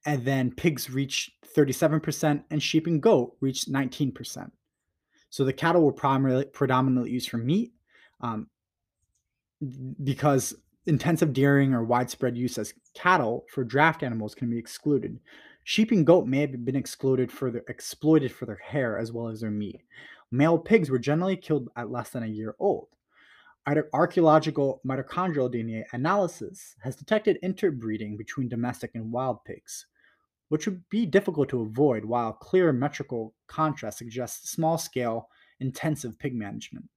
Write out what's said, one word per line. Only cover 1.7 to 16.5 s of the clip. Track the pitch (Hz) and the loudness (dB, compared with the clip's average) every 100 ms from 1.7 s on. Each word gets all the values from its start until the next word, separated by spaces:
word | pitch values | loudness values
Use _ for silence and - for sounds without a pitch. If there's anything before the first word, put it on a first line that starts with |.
| 131 160 156 | 4 2 2
percent, | - 143 156 147 - | -2 0 0 0 -2
and | 151 | -4
sheep | - 160 160 | 0 0 2
and | 160 | 2
goat | 226 180 123 _ | 6 4 4 _
reached | 135 131 - | -4 -4 -4
nineteen | 135 135 - 139 | -2 -2 -2 -2
percent. | 127 113 - - _ _ _ _ _ _ _ _ | -2 -12 -12 -16 _ _ _ _ _ _ _ _
So | - | -2
the | 135 | -2
cattle | 135 165 175 | 2 2 6
were | 151 | 4
primarily, | - 139 135 135 131 135 | 4 2 2 2 2 -2
predominantly | - 135 131 135 127 117 | -2 2 4 4 2 0
used | 123 - | -4 -4
for | 117 | -6
meat, | 117 185 233 _ _ _ _ _ | 0 0 -2 _ _ _ _ _
um, | 123 110 - _ _ _ _ _ _ _ _ _ _ _ 139 131 131 - | -8 -8 -10 _ _ _ _ _ _ _ _ _ _ _ -12 -10 -12 -6
because | 139 135 151 139 - - _ _ - | -4 2 4 2 0 -10 _ _ 0
intensive | 151 170 165 165 | 0 2 2 2
deering | 131 139 139 135 | 4 6 6 6
or | 123 | 2
widespread | 113 120 123 - 127 120 | 2 2 0 -2 -2 0
use | 123 113 | -4 -4
as | 107 - _ | -8 -10 _
cattle | - 180 185 117 117 - | -2 2 4 2 -2 -6
for | - | -6
draft | 120 131 160 160 | -2 4 4 2
animals | 139 113 107 - | -4 -4 -6 -6
can | 120 | -4
be | 117 | -4
excluded. | 113 - - 139 - - _ - - _ | -8 -6 0 0 0 -12 _ -20 -20 _
Sheep | - - 220 | -4 0 4
and | 214 151 | 4 6
goat | 175 123 | 6 6
may | 135 | 0
have | 143 | 0